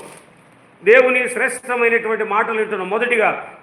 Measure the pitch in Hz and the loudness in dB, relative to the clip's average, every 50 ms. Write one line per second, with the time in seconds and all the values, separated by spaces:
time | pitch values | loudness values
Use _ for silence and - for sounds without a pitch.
0 | - - - - - - _ _ _ - - _ - - _ - 170 185 233 262 | -16 -20 -20 -20 -20 -20 _ _ _ -20 -20 _ -20 -20 _ -4 4 4 6 6
1 | 254 254 254 254 247 226 - 214 247 254 - - - - 247 247 233 233 233 226 | 6 4 2 0 -2 -2 -2 -2 -4 -4 -4 -6 -8 -6 -2 0 2 2 2 0
2 | - 220 226 208 214 196 202 214 233 226 226 220 214 208 214 190 185 185 202 226 | -2 -2 -4 -4 -4 -2 0 -2 -2 -2 -2 -4 -4 -4 -4 -6 -4 -4 -2 -2
3 | 240 240 240 226 208 175 156 - - - - - | -2 0 0 2 2 0 0 -2 -10 -14 -14 -6